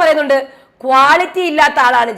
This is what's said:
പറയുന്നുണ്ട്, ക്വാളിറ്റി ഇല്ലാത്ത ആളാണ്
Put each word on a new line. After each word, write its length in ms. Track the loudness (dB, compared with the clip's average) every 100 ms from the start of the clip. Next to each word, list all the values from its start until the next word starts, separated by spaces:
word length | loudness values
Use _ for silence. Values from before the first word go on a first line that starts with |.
പറയുന്നുണ്ട്, 360 | 0 0 0 -2 -4 -14 _ _
ക്വാളിറ്റി 580 | -2 2 2 2 0 -4 -4
ഇല്ലാത്ത 280 | 0 0 2 0
ആളാണ് 240 | 0 -2